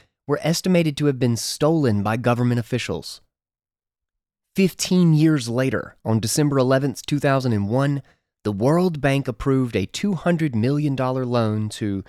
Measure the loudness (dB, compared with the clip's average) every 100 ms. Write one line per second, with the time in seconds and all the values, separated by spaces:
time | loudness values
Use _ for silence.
0 | _ _ -6 -2 -2 -2 2 2 2 0
1 | -2 0 0 0 -4 -2 0 2 2 2
2 | 0 0 0 0 2 0 -2 -4 -4 -8
3 | -10 -16 _ _ _ _ _ _ _ _
4 | _ _ _ _ _ 0 0 0 -2 2
5 | 4 6 4 2 0 -2 -2 -2 -6 -8
6 | -2 0 0 0 2 2 2 2 0 -4
7 | -4 -2 0 0 0 0 0 0 0 -2
8 | -6 _ _ _ -6 0 2 2 2 0
9 | 0 0 -2 -4 0 0 0 -2 -4 -4
10 | -4 -2 0 0 0 0 0 0 0 -2
11 | -2 -2 -2 0 0 0 -4 -4 -4 -4